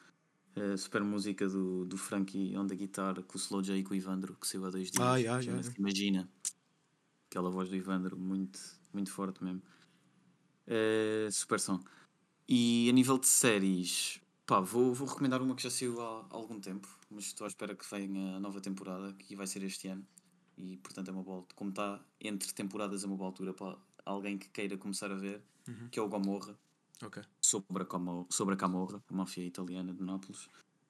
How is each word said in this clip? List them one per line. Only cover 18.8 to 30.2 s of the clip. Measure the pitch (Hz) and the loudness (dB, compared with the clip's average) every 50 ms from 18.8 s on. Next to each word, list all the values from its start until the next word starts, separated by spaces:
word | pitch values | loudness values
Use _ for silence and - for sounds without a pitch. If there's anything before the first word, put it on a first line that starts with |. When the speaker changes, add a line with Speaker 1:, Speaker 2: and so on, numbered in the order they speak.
| 98 95 92 92 98 98 98 | -6 -6 -6 -6 -6 -8 -10
Speaker 1:
que | 98 - - 104 | -12 -14 -14 -10
vai | 98 98 | -8 -6
ser | 95 - 101 98 | -6 -4 -4 -4
este | 98 95 - - 95 | -6 -6 -6 -6 -6
ano. | 95 95 98 - _ - _ _ _ _ _ _ _ - | -6 -8 -10 -12 _ -20 _ _ _ _ _ _ _ -14
E, | 92 92 92 92 | -12 -12 -12 -12
portanto, | - - - - 95 92 | -14 -12 -10 -8 -6 -6
é | 95 | -6
uma | 95 92 | -6 -6
boa, | 95 95 92 90 - - | -6 -8 -8 -10 -12 -12
como | - 104 101 95 | -6 -6 -4 -2
tá | 104 104 101 101 104 - _ _ _ | -2 -2 -4 -4 -8 -12 _ _ _
entre | - 110 104 98 95 - - | -6 -4 -4 -4 -4 -6 -4
temporadas, | - 104 98 98 104 107 101 101 98 98 | -4 -4 -4 -2 -2 -2 -2 -2 -2 -2
é | |
uma | 98 98 | -4 -4
boa | 95 95 95 | -2 -4 -4
altura | 95 - 95 95 92 | -4 -4 -6 -6 -6
para | - 101 95 - - - _ _ - - | -6 -8 -8 -8 -10 -14 _ _ -12 -6
alguém | - 98 101 98 101 101 | -4 -4 -4 -2 -2 -4
que | 95 95 - | -4 -6 -8
queira | - - 104 101 98 | -6 -4 -4 -4 -4
começar | 98 - 101 98 - - 101 | -4 -6 -6 -4 -4 -4 -4
a | 98 | -4
ver, | 95 95 98 98 104 - _ _ _ _ - | -4 -4 -6 -6 -8 -10 _ _ _ _ -12
Speaker 2:
Uhum. | 120 107 120 117 | -12 -10 -12 -6
Speaker 1:
que | - - | -2 -2
é | 110 | 0
o | 104 | 0
Gomorra. | 101 104 98 98 98 98 92 101 104 - _ _ _ _ _ _ _ - - | 2 2 2 2 2 0 -2 -6 -12 -16 _ _ _ _ _ _ _ -16 -14
Speaker 2:
Ok. | 107 - 107 101 - _ _ | -12 -12 -12 -14 -14 _ _
Speaker 1:
Sobre | - - - 107 95 - 92 95 92 | 4 4 4 4 0 -2 -2 -2 -2
a | |
Como-, | - - 90 90 87 87 87 90 - | -2 -2 -2 -2 -2 -2 -4 -4 -2
sobre | - - 110 95 98 | 0 2 2 4 4
a | |
Camorra, | 95 98 92 90 90 92 95 104 104 - - | 4 4 4 4 2 0 -2 -4 -8 -10 -6
a | 95 | -4
máfia | 95 92 92 - - 90 | -2 -2 -2 -4 -6 -6
italiana | 87 87 - 95 85 90 92 92 92 92 | -6 -6 -6 -6 -6 -6 -6 -6 -6 -6
de | 90 95 | -6 -6
Nápoles, | 95 95 98 | -6 -6 -6